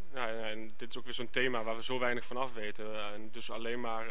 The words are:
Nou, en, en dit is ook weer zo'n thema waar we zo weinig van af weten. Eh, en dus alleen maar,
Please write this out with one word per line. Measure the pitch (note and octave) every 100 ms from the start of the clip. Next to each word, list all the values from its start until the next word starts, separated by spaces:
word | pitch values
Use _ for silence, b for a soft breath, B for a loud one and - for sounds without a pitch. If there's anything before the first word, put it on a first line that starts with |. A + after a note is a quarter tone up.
| -
Nou, | C3 A2+
en, | A2+
en | A2 A2 A2 -
dit | A#2
is | B2+
ook |
weer | B2
zo'n | A#2 A#2
thema | B2+ B2+ A#2+
waar | A2 A2+
we |
zo | A2 B2+
weinig | B2 A#2+ -
van | B2
af | C3
weten. | A2+ G#2 G#2 G#2+
Eh, | G#2+ G#2
en | G#2 A2
dus | A#2 A2+
alleen | A2+ A2+ A#2+
maar, | A#2+ A2+ A2+